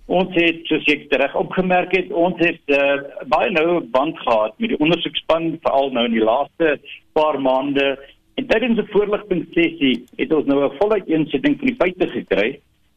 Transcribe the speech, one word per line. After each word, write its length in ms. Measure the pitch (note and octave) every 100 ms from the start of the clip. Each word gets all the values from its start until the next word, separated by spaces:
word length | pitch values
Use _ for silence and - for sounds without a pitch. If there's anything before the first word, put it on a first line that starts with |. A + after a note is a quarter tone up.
| -
ons 240 | F3+ F#3
het, 260 | F3+ E3+ E3 -
soos 200 | D#3 D3+
ek 220 | D3 D3
reg 260 | C3 C#3 F#3+
opgemerk 560 | F3 - F#3 F3+ F3+
het, 200 | F#3+ F3+
ons 240 | E3+ F3 F3
het, 220 | E3+ E3+ -
uh, 340 | C#3+ C#3 C#3 C#3+ - C3
baie 240 | D#3 A#2+
noue 300 | D3+ E3 E3+
band 360 | B2+ B2+ D3+ D#3
gehad 340 | - A2+ G#2+ -
met 120 | A#2
die 100 | C#3
ondersoekspan, 800 | D3+ E3 D#3+ - - D#3+ E3 D#3+
veral 300 | - C#3 C#3
nou 140 | B2 A#2
in 60 |
die 120 | A2+
laaste 560 | A2 B2 C#3 - D#3+ C3+ - - _
paar 280 | D#3 D#3 C#3
maande. 560 | C3+ C3 C#3+ C#3 C#3 C3 - - _ -
En 120 | -
tydens 320 | A3+ A#3+ G#3
'n 80 | G#3
voorligtingssessie 1120 | G3 G3+ G3+ - F3+ - E3 E3 - C3+ A#2+ - -
het 160 | C3+
ons 120 | D#3 C3
nou 180 | C#3
'n 140 | C#3 -
voluiteensetting 800 | G#3+ G#3+ - D#3 D3 C3+ C#3+ C#3+
van 100 | C3
die 80 | B2
feite 320 | F3+ F3+ E3+
gekry. 520 | - - F#2+ G#2 - _ _ _